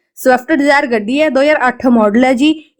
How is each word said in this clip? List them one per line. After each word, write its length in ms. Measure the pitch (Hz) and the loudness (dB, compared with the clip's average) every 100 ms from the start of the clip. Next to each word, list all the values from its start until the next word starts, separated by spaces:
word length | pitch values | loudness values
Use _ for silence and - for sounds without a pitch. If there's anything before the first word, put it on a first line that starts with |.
| _ - | _ -6
ਸਵਿਫਟ 340 | 262 254 254 | 0 0 0
ਡਿਜ਼ਾਇਰ 340 | 311 285 285 285 | -2 0 0 0
ਗੱਡੀ 340 | 233 208 277 | -4 -4 -2
ਹੈ, 80 | 311 | 0
ਦੋ 100 | 262 | 0
ਹਜ਼ਾਰ 160 | 285 302 254 | 0 0 -2
ਅੱਠ 180 | 247 262 | -2 0
ਮਾਡਲ 380 | 240 214 220 | 2 2 2
ਹੈ 80 | 254 | 0
ਜੀ। 140 | 247 294 311 - | 2 0 -2 -8